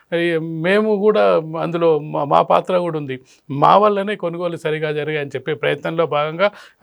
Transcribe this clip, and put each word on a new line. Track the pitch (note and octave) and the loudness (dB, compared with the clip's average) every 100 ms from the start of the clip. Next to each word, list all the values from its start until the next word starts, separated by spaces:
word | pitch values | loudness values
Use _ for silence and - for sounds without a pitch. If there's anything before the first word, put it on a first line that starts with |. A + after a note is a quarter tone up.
| _ E3+ | _ -2
ఈ | E3+ E3 | 0 -2
మేము | D#3+ D#3+ E3 G3+ G#3+ G#3 | -4 -4 0 2 2 2
కూడా | G#3+ G#3 G3+ F3+ D#3+ D#3+ | 2 4 4 2 0 -4
అందులో | D#3 E3+ E3+ D3+ | -4 0 2 2
మా, | D3+ D3+ | 0 -4
మా | D3 E3 | 2 2
పాత్ర | E3+ F3 E3+ F#3 | 4 2 2 -2
కూడా | F3 D#3+ | -2 -4
ఉంది, | D3 B2+ _ _ - | -8 -10 _ _ -10
మా | C#3 D3+ F#3 | 0 4 6
వల్లనే | G#3 G3+ G3 G3+ | 4 2 -4 -4
కొనుగోలు | E3+ E3+ F3 E3 | -6 -6 -6 -4
సరిగా | D#3+ D#3 D#3 | -4 -2 -4
జరిగాయని | D3+ D3 D#3 C#3+ | -4 -4 -4 -6
చెప్పే | C3+ C#3+ | -8 -6
ప్రయత్నంలో | D3 D3 D3 E3 E3 E3 | -4 -2 -2 -2 -2 0
భాగంగా, | D3 D3+ D#3+ G3+ - - _ | 0 -2 0 -2 -2 -18 _